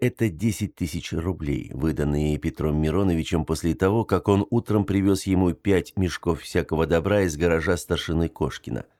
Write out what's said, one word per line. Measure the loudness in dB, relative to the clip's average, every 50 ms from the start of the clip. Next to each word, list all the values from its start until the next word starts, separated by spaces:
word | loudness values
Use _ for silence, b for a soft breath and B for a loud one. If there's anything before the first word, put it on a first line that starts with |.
это | 0 -2 0 0 -2 -2
десять | -2 0 -2 -2 0 -2 -4 -6 -4
тысяч | -6 -6 -4 -4 -8 -8 -6
рублей, | -6 -4 -2 -2 -4 -4 -4 -4 -4 -4 -4 -8 -6
выданные | -2 -2 -2 0 0 0 0 0 0 2 0 0 0
Петром | -2 -6 -4 -2 -2 0 0 0
Мироновичем | 0 0 0 2 2 2 0 0 0 0 -2 -2 0
после | -2 -4 -2 0 -2 0
того, | 2 2 2 2 0 0
как | 0 0 0 2 4
он | 2 2 2 2
утром | 0 -2 0 0 0 0 2
привёз | 2 2 2 4 4 2 2 2
ему | 2 2 4 4 2 2
пять | 0 0 2 2 2 2 -2 -2
мешков | -2 -2 -2 -2 -2 -2 -2 -2 -2
всякого | -4 -2 -2 -2 -2 0 0 0 2
добра | 2 2 2 2 2 2 2
из | 2 0 0
гаража | 0 2 2 2 2 2 0 -2
старшины | -2 -2 -4 -4 -4 -2 -2 0 0 0 -2
Кошкина. | -2 -4 -4 -4 -4 -8 -8 -8 -8 -8 -8 -12 _